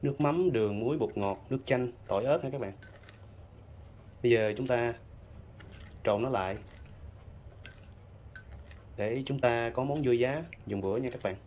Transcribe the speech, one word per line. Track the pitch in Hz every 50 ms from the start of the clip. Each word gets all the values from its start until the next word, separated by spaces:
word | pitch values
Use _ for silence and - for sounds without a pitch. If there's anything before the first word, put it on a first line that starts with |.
Nước | - 143 139 -
mắm, | 151 143 151 175 185 180
đường, | 139 113 107 104 101 104
muối, | 113 123 147
bột | 151 117 101 -
ngọt, | 104 98 98 95 - - -
nước | 135 135 -
chanh, | - - 123 127 123 - - -
tỏi | - 98 98 113
ớt | 131 147 170 -
nha | 135
các | 127 139
bạn. | 117 95 98 - - - - - - - - - - - - - - - - - - - - - - - - - - - - - -
Bây | 120
giờ | 117 113 110 107 107
chúng | 110 131
ta | 131 123 117 117 120 117 - - - - - - - - - - - - - - - - - - - - - -
trộn | 110 104 101 117
nó | 135
lại | 131 101 92 92 98 110 - - - - - - - - - - - - - - - - - - - - - - - - - - - - - - - - - - - - - - - - - - - - - - -
để | - 104 107 117 131 135
chúng | - 139 143
ta | 123 123 117 117 117 117 117
có | 127 131
món | 139 143 151 143
dưa | 131
giá | 120 117 123 127 139 156 160 165 - - -
dùng | - 101 101
bữa | 95 95 101
nha | 120 135 127
các | - 131 -
bạn. | 101 92 104 -